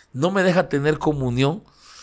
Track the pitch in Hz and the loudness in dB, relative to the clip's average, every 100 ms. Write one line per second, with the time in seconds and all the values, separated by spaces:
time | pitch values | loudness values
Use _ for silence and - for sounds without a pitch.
0 | _ 127 170 196 190 175 - 143 147 147 | _ -4 -2 2 2 2 0 0 0 0
1 | 156 143 127 120 139 196 - _ - - | -2 -2 -2 0 0 -2 -10 _ -20 -20